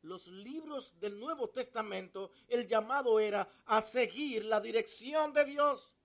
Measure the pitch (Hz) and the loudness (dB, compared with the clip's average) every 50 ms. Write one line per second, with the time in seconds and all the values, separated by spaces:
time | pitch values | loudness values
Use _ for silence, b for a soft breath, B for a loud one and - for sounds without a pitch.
0 | - 156 180 180 180 180 180 190 202 240 285 320 311 302 294 269 - - _ 170 | -12 -12 -14 -12 -14 -16 -18 -16 -14 -12 -12 -12 -10 -8 -10 -10 -10 -12 _ _
1 | 185 208 202 202 226 302 320 294 247 - _ 254 247 - _ 233 214 208 196 190 | -8 -8 -8 -6 -6 -6 -4 -4 -4 -6 _ -6 -8 -6 _ -6 -6 -4 -6 -8
2 | 185 180 _ 196 196 180 b b b b 240 240 240 - 226 220 214 226 262 285 | -8 -8 _ -10 -10 -10 b b b b -2 0 0 2 2 2 2 2 -2 0
3 | 269 247 220 220 214 208 202 202 190 B B B B - 220 220 214 - - 254 | 4 6 6 6 6 4 2 -2 -2 B B B B 4 4 4 4 2 0 0
4 | 240 208 - 262 302 285 240 214 208 220 220 214 208 233 220 226 220 - - - | 0 0 0 -6 -6 -4 -4 -4 0 2 0 0 0 2 0 0 0 0 -8 -12
5 | 214 262 294 311 302 302 277 294 294 269 285 285 294 294 277 - - - _ _ | -10 -2 0 0 0 4 4 4 2 4 4 2 2 2 2 0 -8 -20 _ _
6 | _ | _